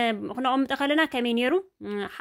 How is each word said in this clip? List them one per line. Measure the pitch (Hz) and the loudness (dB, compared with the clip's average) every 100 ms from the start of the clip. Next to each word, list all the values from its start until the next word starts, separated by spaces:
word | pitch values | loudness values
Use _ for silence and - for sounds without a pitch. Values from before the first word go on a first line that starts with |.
| 240 214 208 | 2 0 -4
ክነቕምጦ | 226 262 269 269 269 | -2 0 2 0 0
ከለና | 285 302 311 | 0 2 2
ከመይ | 254 240 | 0 0
ነይሩ? | 233 247 349 381 - | 2 2 2 -2 -14
እ፣ | 208 208 196 - | -8 -6 -6 -10